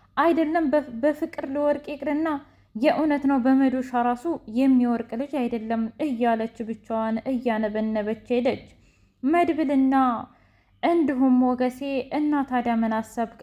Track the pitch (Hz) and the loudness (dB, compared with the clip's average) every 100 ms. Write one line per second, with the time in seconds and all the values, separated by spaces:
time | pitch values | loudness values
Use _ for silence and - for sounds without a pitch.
0 | _ - 330 330 302 339 311 294 294 226 | _ 0 2 4 2 0 2 0 -2 -2
1 | 285 302 311 - 269 285 294 294 294 285 | -2 0 -4 -8 -8 -2 0 -2 -4 -8
2 | 277 294 320 285 - _ _ 214 277 - | -4 -2 -2 -4 -8 _ _ 0 2 2
3 | 302 196 277 277 247 262 269 262 254 247 | 2 2 2 2 4 4 4 0 -2 -2
4 | 240 240 339 311 - 220 269 262 240 233 | 0 -2 -4 -6 -4 0 4 4 4 0
5 | 226 233 285 285 240 240 220 226 226 - | -4 -8 -6 -4 -2 -4 -4 -4 -4 -4
6 | 311 233 240 226 226 - 220 226 - 226 | -4 0 2 2 -2 -6 -10 -10 -6 -4
7 | 220 226 - 262 247 214 214 214 220 220 | -2 -2 -2 -2 -2 -2 -2 -2 -2 -2
8 | 208 214 - 247 247 175 - - _ _ | -4 -4 -2 0 0 -2 -8 -20 _ _
9 | _ _ 254 339 339 302 294 277 269 269 | _ _ 0 2 2 0 0 2 2 4
10 | 254 226 - _ _ _ _ - 285 339 | 2 0 -8 _ _ _ _ -4 0 2
11 | 285 262 269 254 254 254 254 254 277 269 | 2 2 4 4 2 2 -2 -4 -6 -6
12 | 254 294 302 294 269 254 240 226 226 220 | -4 -2 0 0 0 -2 0 0 0 -2
13 | 220 - 226 - | -6 -6 -6 -6